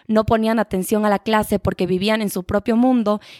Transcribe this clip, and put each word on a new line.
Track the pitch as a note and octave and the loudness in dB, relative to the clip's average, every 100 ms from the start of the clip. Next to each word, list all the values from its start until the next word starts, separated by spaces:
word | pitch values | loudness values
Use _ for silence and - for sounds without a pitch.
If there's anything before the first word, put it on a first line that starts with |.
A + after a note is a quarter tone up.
| - | -2
no | G#3+ A3 | 0 2
ponían | A3+ A3 A3+ | 2 2 0
atención | G3+ F#3+ F3+ G#3 G#3+ | -2 -4 -2 0 2
a | |
la | G3 | 0
clase | - G#3+ G#3 G3+ | 0 0 0 -2
porque | G3 F#3+ F3+ | -2 -2 -2
vivían | F#3 G3+ A3 | 0 0 -2
en | G3+ | -2
su | F#3 | -6
propio | F3+ G3+ G3+ A3+ | -4 -2 0 2
mundo | B3+ B3+ G#3 G#3 - | 2 2 0 -2 -6